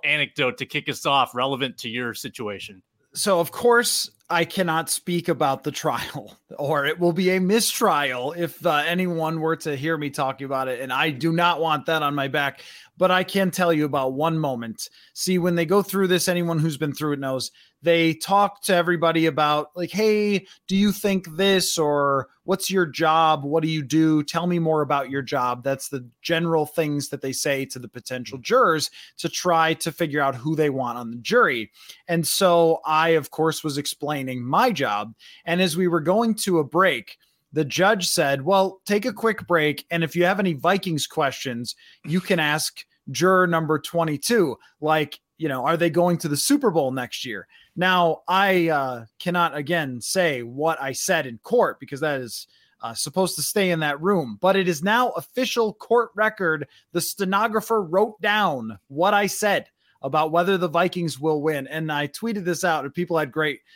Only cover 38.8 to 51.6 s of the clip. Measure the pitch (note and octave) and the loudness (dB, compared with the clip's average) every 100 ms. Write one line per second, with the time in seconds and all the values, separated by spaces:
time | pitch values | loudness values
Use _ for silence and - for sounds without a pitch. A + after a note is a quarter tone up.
38.8 | - G#3 B3 G3+ A3+ - - E3+ D3+ C#3+ | -2 0 0 -2 -2 -2 0 2 2 -2
39.8 | - E3+ D#3+ E3+ F3 G3 F#3+ C#3 E3+ G3 | -4 -2 -2 2 2 2 0 0 2 2
40.8 | F#3 D3+ - - C#3 - C3+ A#2+ A#2+ - | 0 -4 -4 -2 -2 -2 -8 -6 -8 -12
41.8 | - _ - F3+ - F3 D3 D3+ - - | -18 _ -4 -2 0 0 2 0 -2 -8
42.8 | - _ - B2 F#3 F#3 F3+ E3 D#3 D3+ | -20 _ -10 0 4 4 4 2 0 -2
43.8 | - E3+ D#3+ D3 - A#3 D#3 A2 _ - | -2 -2 -2 -2 0 2 2 0 _ -6
44.8 | D3+ D#3 D3 - _ - D#3 C3 C3+ E3 | 0 2 0 -8 _ -8 -6 -2 0 2
45.8 | E3+ D#3+ F3 E3+ E3 C#3+ - C#4+ A#3+ D#3+ | 2 4 2 2 -2 -2 2 2 2 2
46.8 | C3 C3 A#2+ - B2+ G2+ - _ _ - | 0 -4 -8 -8 -8 -10 -12 _ _ -2
47.8 | F3+ F#3 E3+ D3+ - F#3 G3 F#3 E3 D3 | 2 4 4 0 0 2 4 4 2 0
48.8 | C3 A#2+ A2+ - F3+ F3 E3+ D3 D3 E3+ | -2 -6 -12 -8 -2 0 0 -2 -2 -2
49.8 | C#3 A#2+ - F#3 E3+ B2+ A#2 C3 D#3+ D3+ | -2 -6 -4 0 0 0 -6 -4 -2 -2
50.8 | C3+ B2+ - E3 C3 A2+ - A#3+ | -6 -6 -2 -2 -2 -10 0 2